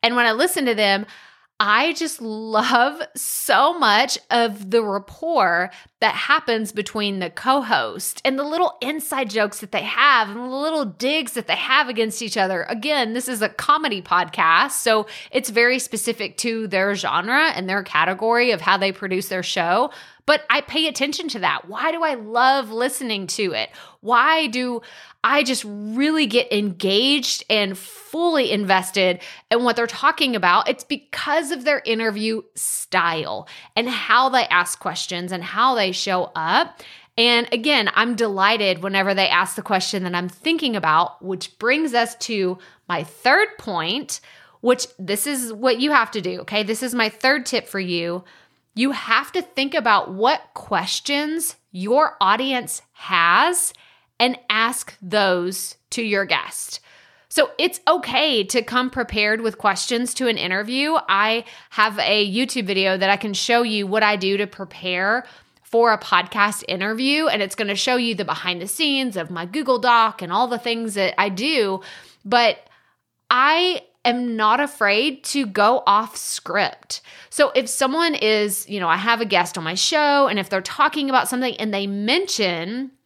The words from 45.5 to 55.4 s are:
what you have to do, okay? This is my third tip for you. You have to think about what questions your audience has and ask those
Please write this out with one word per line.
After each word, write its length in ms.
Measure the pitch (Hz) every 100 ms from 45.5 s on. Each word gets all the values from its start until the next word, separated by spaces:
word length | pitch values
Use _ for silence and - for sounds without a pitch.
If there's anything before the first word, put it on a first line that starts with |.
what 260 | 214 254 240
you 120 | 277
have 180 | 294 226
to 100 | 220
do, 180 | 180 180
okay? 220 | - 208
This 180 | 208 220
is 140 | 254 240
my 140 | 220
third 360 | 220 262 294 247
tip 220 | 240 -
for 120 | 196
you. 440 | 185 175 170 175 180 - _ _ _ -
You 140 | 254
have 400 | 269 - 226 277
to 100 | 370
think 320 | - - 269
about 400 | 311 233 202 -
what 280 | 190 226 311 -
questions 1000 | - - 185 185 - - 285 302 320 320 - _
your 460 | 185 190 254 302 -
audience 640 | 190 220 269 262 226 - _
has 840 | _ - 185 170 185 302 359 - - _ _ _ _
and 180 | 247 247 _
ask 480 | 214 226 254 - -
those 760 | 185 208 196 180